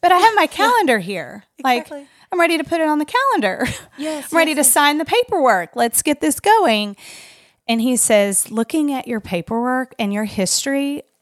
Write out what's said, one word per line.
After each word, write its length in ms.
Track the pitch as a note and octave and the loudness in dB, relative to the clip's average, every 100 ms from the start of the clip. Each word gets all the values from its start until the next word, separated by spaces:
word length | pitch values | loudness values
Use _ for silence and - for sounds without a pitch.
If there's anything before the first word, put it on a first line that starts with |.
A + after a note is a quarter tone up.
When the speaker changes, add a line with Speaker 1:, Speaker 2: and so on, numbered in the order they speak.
Speaker 1:
but 100 | F4 | 4
I 60 | F4+ | 6
have 180 | A4 G#4 | 6 4
my 60 | |
Speaker 2:
<laughs> 0 | |
Yeah. 40 | D#4 | 0
Speaker 1:
calendar 520 | - A4 A#4+ D#4 A3 | 2 2 2 2 0
here. 440 | F3 F#3 C3+ G3+ - - | -2 -8 -10 -14 -20 -4
Like, 200 | C4 B3 | -2 -2
Speaker 2:
Exactly. 240 | D#4 D4 C#4+ _ - | -4 -14 -16 _ -6
Speaker 1:
I'm 80 | F4+ | 0
ready 180 | E4+ D#4+ | 0 0
to 60 | |
put 180 | - E4+ | -2 0
it 60 | D#4 | 0
on 120 | D4+ | 0
the 60 | D4+ | 0
calendar. 600 | A#4+ C#5 G4+ G#3 F#3 B3 - | 0 0 0 0 -2 -4 -6
<laughs> 160 | - - | -14 -10
Speaker 2:
Yes, 360 | D#4 D4+ - | -8 -8 -2
Speaker 1:
I'm 40 | E4 | 0
ready 140 | D#4+ | 2
Speaker 2:
yes, 40 | D4 | 2
Speaker 1:
to 100 | C#4 | 2
Speaker 2:
yes. 60 | |
Speaker 1:
sign 240 | D#4 D4 D4+ | 4 2 2
the 80 | D#4+ | 0
paperwork. 720 | A#4+ B4 F4+ B3+ F#3 E3+ A#3+ | 0 0 2 2 2 0 -2
Let's 260 | A#3 - | -2 0
get 180 | D4+ C#4+ | -2 -2
this 200 | D#4 - | -2 0
going. 580 | G4+ A4 E4 G#3+ G#3 G3 - - - - _ _ - | 2 4 4 0 -4 -10 -18 -20 -20 -20 _ _ -4
And 120 | A3+ | -2
he 160 | B3 A#3+ | 0 0
says, 560 | - G#3 G3+ F#3+ - | 2 4 2 0 -2
"Looking 400 | A3 A3+ D#4+ D4 | -4 -2 0 -2
at 160 | C4+ - | -2 -6
your 140 | A3 | -8
paperwork 720 | - F3 E3 A3+ B3 B3+ B3+ - | -6 -6 -4 -4 -2 -2 -4 -6
and 140 | G3+ | -4
your 140 | G3+ G#3+ | -4 -4
history," 760 | - F3+ - C#4 C#4 C#4+ C#4+ - _ | -2 -2 -2 -2 -2 -2 -6 -12 _